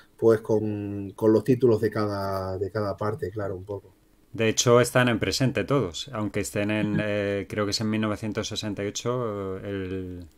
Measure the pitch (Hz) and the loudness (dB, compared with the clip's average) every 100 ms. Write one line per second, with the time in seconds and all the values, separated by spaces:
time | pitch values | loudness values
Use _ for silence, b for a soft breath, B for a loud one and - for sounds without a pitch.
0 | b - 113 110 - 107 107 104 101 101 | b 2 4 4 4 0 0 -4 -4 -6
1 | 98 - 110 110 120 123 123 110 110 110 | -8 0 4 4 4 4 6 4 2 0
2 | 104 101 98 98 95 95 98 110 104 95 | -2 -2 -2 -2 -4 -4 -4 -2 -4 -4
3 | 107 101 92 107 98 92 95 101 95 _ | -4 -4 -6 -6 -6 -8 -8 -12 -12 _
4 | _ _ _ - 110 107 123 120 123 127 | _ _ _ 0 0 2 6 6 6 4
5 | 123 113 95 - 131 107 92 139 95 78 | 2 2 0 2 0 0 0 0 0 -6
6 | - 113 104 104 98 107 104 107 104 104 | -8 -6 -4 -4 -4 -2 0 0 0 0
7 | 107 104 101 101 95 107 104 - 110 110 | 0 0 0 -2 -2 -2 -2 0 0 0
8 | 110 101 110 107 101 104 107 101 101 - | 0 -2 -4 -4 -4 -4 -6 -4 -4 -4
9 | 120 123 117 101 98 95 101 98 92 95 | -4 -2 -4 -4 -6 -6 -6 -6 -4 -6
10 | 92 90 87 | -6 -10 -14